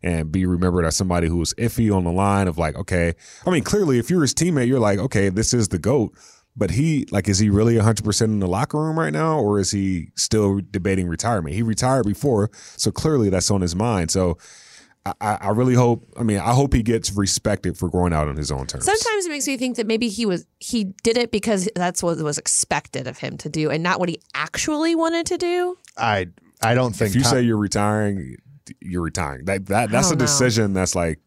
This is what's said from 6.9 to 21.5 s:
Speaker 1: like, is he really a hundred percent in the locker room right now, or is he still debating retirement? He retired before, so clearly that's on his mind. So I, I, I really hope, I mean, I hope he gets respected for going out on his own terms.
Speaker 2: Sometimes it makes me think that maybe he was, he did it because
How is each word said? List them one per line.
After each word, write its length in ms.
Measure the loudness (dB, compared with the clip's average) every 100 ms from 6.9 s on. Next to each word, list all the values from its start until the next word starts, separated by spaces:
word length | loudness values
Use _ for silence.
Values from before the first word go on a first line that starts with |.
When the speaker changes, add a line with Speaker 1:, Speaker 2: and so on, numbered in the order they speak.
| 0 0
Speaker 1:
like, 180 | -2 0
is 100 | 2
he 100 | 4
really 260 | 4 4 4
a 60 |
hundred 220 | 4 2
percent 260 | 0 0 2
in 80 | 0
the 80 | 0
locker 300 | 0 -2 -2
room 200 | -2 0
right 140 | -2
now, 260 | 0 0 2
or 180 | 2 2
is 140 | 0
he 380 | 0 -2 -2 -6 -6
still 440 | 0 2 2 2 -2
debating 380 | -4 -2 0 0
retirement? 460 | -2 -2 -2 -2 -2
He 60 |
retired 420 | -2 0 2 2 0
before, 440 | 0 2 2 0 -4 -20 -4
so 140 | -4
clearly 380 | 0 0 2 2
that's 200 | 2 0
on 100 | 0
his 120 | 0 0
mind. 340 | 0 0 0
So 260 | 0 0 -2 -8 -20 -20 -20 -20 _ -12
I, 60 | -6
I, 140 | -4 -4
I 60 | -2
really 240 | 0 4
hope, 300 | 4 4 2 -4 -6
I 40 |
mean, 140 | -2 0
I 140 | 2
hope 200 | 2 4
he 80 | 2
gets 300 | 2 0 0
respected 640 | -2 0 0 -2 -2 -4 -4
for 100 | -2
going 240 | 0 2
out 140 | 2 0
on 80 | -2
his 140 | -4
own 160 | -6 -6
terms. 180 | -4
Speaker 2:
Sometimes 420 | 0 0 0 -2 -4
it 40 |
makes 160 | -6 -4
me 100 | -2
think 180 | -2 -2
that 100 | -2
maybe 220 | 0 -2
he 180 | -2 -2
was, 180 | -2 -6 _
he 260 | -6 -4 -4 -2
did 140 | 0 0
it 120 | 0
because 380 | -2 0